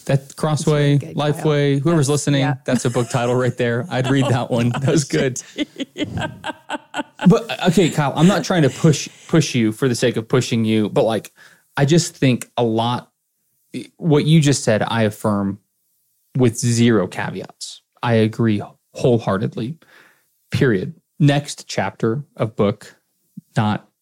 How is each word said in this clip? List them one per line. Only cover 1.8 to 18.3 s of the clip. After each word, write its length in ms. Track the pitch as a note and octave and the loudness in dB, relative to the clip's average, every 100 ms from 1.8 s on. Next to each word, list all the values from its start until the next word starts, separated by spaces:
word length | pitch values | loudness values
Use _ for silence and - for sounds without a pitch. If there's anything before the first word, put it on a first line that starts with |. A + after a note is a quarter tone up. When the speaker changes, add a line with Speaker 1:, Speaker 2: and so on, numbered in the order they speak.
Speaker 1:
whoever's 260 | D3+ E3 C3+ | 0 0 0
Speaker 2:
That's, 40 | |
Speaker 1:
listening, 300 | C#3+ - C#3+ | 0 0 0
Speaker 2:
yeah. 120 | C3+ C3+ | 0 -2
Speaker 1:
that's 220 | - B2 C3 | -2 -2 0
a 40 | |
book 200 | B2+ A#2 | -2 -2
title 260 | B2 A#2+ B2 | -2 0 0
right 220 | B2 A#2+ | 0 0
there. 280 | A#2+ A#2 F3 | -2 -2 -4
I'd 200 | B2 B2+ | -2 0
read 180 | C#3 C3 | 2 2
that 220 | B2+ A#2+ | 0 0
one. 200 | A#2+ A#2+ | 0 0
That 180 | D3 C#3 | 0 0
was 160 | D#3+ | 0
good. 380 | C3+ D#3 C#3 B2+ - | 0 -2 -2 -4 -10
Speaker 2:
<laughs> 480 | - D4 - C4 - | -10 -10 -10 -12 -8
Yeah. 360 | D4+ - D#4 - D#4 - - D4 _ - - - F#3 | -8 -6 -8 -10 -14 -14 -12 -14 _ -12 -12 0 4
Speaker 1:
But, 400 | A3 A3 B2+ D3+ | 4 2 -4 0
okay, 180 | E3+ D#3+ | 2 2
Kyle, 240 | - C#3 C#3+ | 0 -2 2
I'm 120 | E3+ | 4
not 180 | F#3 - | 4 0
trying 160 | F3+ | 0
to 80 | C3+ | 0
push, 400 | - E3 C3+ - - - | 2 2 2 -4 -16 -2
push 260 | E3 - | 0 2
you 200 | B2 G#2+ | 0 0
for 160 | G#2+ C3 | 0 -2
the 60 | A2+ | 0
sake 200 | B2 A2+ | 0 -2
of 140 | A2+ | 0
pushing 340 | C3 B2 A#2 | 0 0 0
you, 240 | A2 A2 G2+ | 2 0 0
but, 160 | - | 0
like, 300 | A2 G#2+ - _ - _ _ - | 0 -2 -6 _ -20 _ _ 0
I 80 | |
just 320 | C#3 E3+ - - | 2 4 0 -2
think 340 | C3+ A#2 - - | 0 0 -4 -4
a 80 | |
lot, 480 | A#2+ A2 A#2 B2 - _ _ _ _ _ _ B2+ - - | -2 0 -2 -4 -8 _ _ _ _ _ _ -16 -16 -6
what 260 | F3 D3 | 0 2
you 160 | D3 E3 | 4 4
just 240 | D3 - | 4 2
said, 180 | - G#2 | 0 0
I 220 | - A2+ | 0 0
affirm 560 | A2 - A2 G2+ G2 G2+ _ _ _ _ _ _ _ C3 | -2 -2 -2 -2 -4 -6 _ _ _ _ _ _ _ 0
with 180 | B2 A#2 | 0 0
zero 480 | A#2+ A#2 A#2 G#2+ F#2 | 0 2 4 4 0
caveats. 760 | - G2+ F#2 - - - - _ _ | -6 -8 -10 -14 -16 -18 -18 _ _
I 120 | B2 | 0
agree 480 | A2+ G#2+ | 2 2